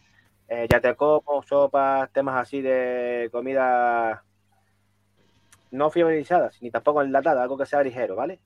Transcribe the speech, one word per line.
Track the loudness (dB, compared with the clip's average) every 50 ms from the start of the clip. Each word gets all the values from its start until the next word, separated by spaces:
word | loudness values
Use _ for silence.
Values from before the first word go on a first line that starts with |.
| _ _ _ _ _ _ _ _ _
Eh, | -10 -8 -4 0 2
ya | 2 2
te | 2 2 0
como, | 2 2 2 2 2 0 -2 -4 -4
sopas, | -2 0 0 2 2 2 2 0 0 2 0 -2 -2 -4
temas | -2 -4 -2 -2 -2
así | -4 -4 -4 -6 -4
de | -2 0 0 0 0 -2 -4 -4 -4 -4 -4 -4 -6 -6
comida | -6 -6 -6 -2 0 0 2 2 2 2 2 2 2 0 0 -2 -4 -6 _ _ _ _ _ _ _ _ _ _ _ _ _ _ _ _ _ _ _ _ _ _ _ _ _ _ _ _ _ -10
no | -4 -2 -2 0
fiabilizadas, | 2 2 2 2 2 0 0 0 0 0 0 0 -4 -10
ni | -10 -6
tampoco | -6 -2 0 0 2 2
enlatadas, | 2 2 2 2 2 2 2 0
algo | 0 -2 -2
que | -4 -4
sea | -2 0 0
ligero, | 0 0 -2 -4 -6 -4 -4
¿vale? | -4 -6 -6 -8 -12 _